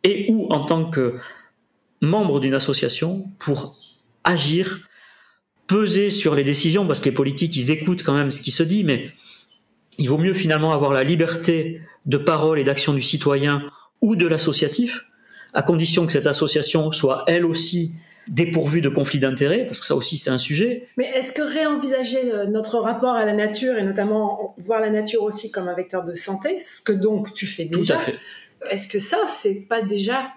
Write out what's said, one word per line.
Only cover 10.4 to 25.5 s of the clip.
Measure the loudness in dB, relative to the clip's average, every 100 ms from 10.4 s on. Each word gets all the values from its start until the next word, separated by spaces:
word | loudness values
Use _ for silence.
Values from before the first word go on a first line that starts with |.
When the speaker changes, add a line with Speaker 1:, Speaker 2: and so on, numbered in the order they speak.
| 0 2 2
Speaker 1:
avoir | 2 2
la | 2
liberté | 2 2 2 2 0 0 0 -8 -16 -12 -2
de | 0
parole | 2 2 2 2
et |
d'action | 0 0 0
du | 0
citoyen | 0 0 0 2 2 0 -4 -16 -20 _
ou | 2 4
de | 2
l'associatif, | 2 0 0 0 0 -2 -4 -14 _ _ -20 -6
à | -2
condition | 2 2 2 2 2
que |
cette | 2 2
association | 2 0 0 0 0 0
soit | 0 0 2 2
elle | 2
aussi | 2 0 -2 -2 -4 -6 -20 -20 -6
dépourvue | 0 0 0 0 0
de | 2
conflits | 0 0 0
d'intérêts, | 0 2 2 2
parce | 0 -6
que | -2
ça | -2
aussi | -2 -4
c'est | -2
un | -2
sujet. | 0 0 0 -2 -8 -6
Speaker 2:
Mais | -2
est-ce | -2 -4
que | -4
réenvisager, | -4 -2 0 0 0 -2 0 -2 -2
euh, | -2 -2
notre | -2 0 -2
rapport | 0 0 0
à | 2
la | 2
nature, | 2 0 0 -2 0
et |
notamment | 0 0 0 0 0 -2 -8 -10
voir | -2 0
la | 2
nature | 0 0 0
aussi | 0 -4 -6